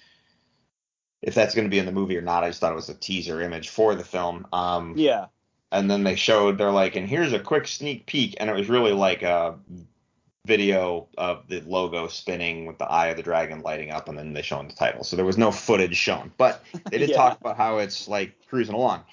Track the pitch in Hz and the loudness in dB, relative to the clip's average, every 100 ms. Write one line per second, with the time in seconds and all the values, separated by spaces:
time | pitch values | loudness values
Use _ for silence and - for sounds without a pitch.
0 | _ _ _ _ _ _ _ _ _ _ | _ _ _ _ _ _ _ _ _ _
1 | _ _ - 117 107 113 104 98 92 95 | _ _ -2 2 2 2 0 0 0 -2
2 | 95 87 87 85 85 85 82 80 80 69 | -2 -2 0 0 0 0 -2 -2 -8 -10
3 | - 95 82 80 87 82 78 - 110 95 | -6 -6 -4 -4 -4 -6 -6 2 2 2
4 | 87 92 87 87 92 90 90 87 82 147 | -2 -4 -4 -6 -6 -2 0 -2 -2 0
5 | 151 110 92 _ _ _ - 98 98 101 | 2 2 -4 _ _ _ -4 0 2 2
6 | 98 90 - 107 101 98 101 101 92 101 | 2 2 4 4 4 4 2 4 2 0
7 | 98 147 160 110 - 151 - - 147 139 | -2 0 0 0 0 -2 -2 -6 -8 -8
8 | - 135 107 - 107 101 101 123 113 98 | -4 -2 -2 -2 -4 -2 2 4 4 4
9 | 95 90 87 87 85 82 - 87 87 _ | 2 2 2 2 0 -4 -16 -20 -20 _
10 | _ _ _ _ - 107 101 95 90 85 | _ _ _ _ 2 4 4 4 2 -2
11 | - - 90 87 - 90 78 92 90 85 | -6 -4 -4 -4 -6 -10 -4 -2 -2 -2
12 | 85 - - 87 85 82 82 78 - 82 | -6 -8 -8 -6 -4 -6 -10 -8 -2 0
13 | 85 82 82 82 80 78 80 78 78 76 | 0 -2 -2 -2 -2 -6 -8 -8 -8 -10
14 | - 76 76 73 - 71 71 - 60 60 | -10 -12 -10 -8 -6 -8 -8 -2 -2 -2
15 | 64 87 92 101 110 - - 104 90 90 | -6 -2 2 4 4 2 2 2 2 0
16 | - 82 - - 127 - - 175 - 208 | -2 -2 -4 2 2 2 -12 -16 -4 0
17 | 147 135 127 127 117 104 110 110 98 - | 2 6 4 4 -4 -2 0 0 -2 -6
18 | - 101 95 - - 127 110 110 123 87 | -4 -4 -4 -8 -4 -2 0 2 0 0
19 | - | -8